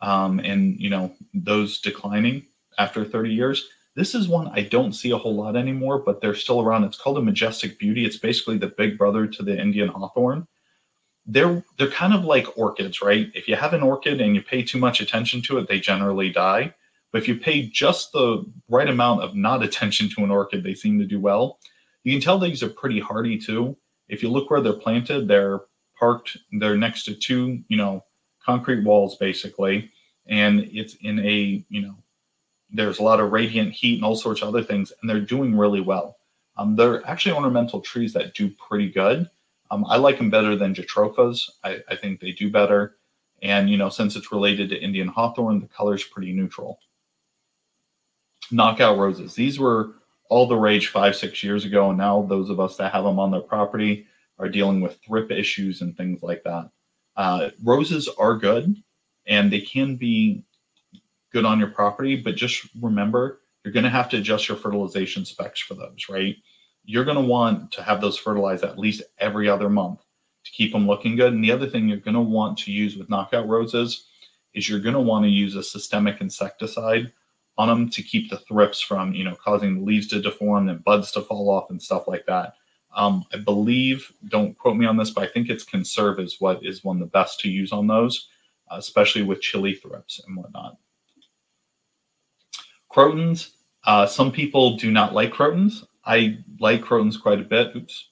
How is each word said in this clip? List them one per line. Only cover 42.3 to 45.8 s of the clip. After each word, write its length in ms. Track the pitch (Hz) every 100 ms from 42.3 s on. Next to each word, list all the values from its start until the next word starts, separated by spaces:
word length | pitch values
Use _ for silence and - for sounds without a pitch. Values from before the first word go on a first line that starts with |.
do 200 | 92 104
better. 460 | 104 101 101 101 _ _ _ _ -
And, 280 | 98 101 101
you 80 | 104
know, 120 | 98
since 260 | - 104 101
it's 160 | -
related 380 | 104 101 101 95
to 120 | 95
Indian 260 | 98 95 90
hawthorn, 520 | - 117 120 113 101
the 60 | -
color's 360 | -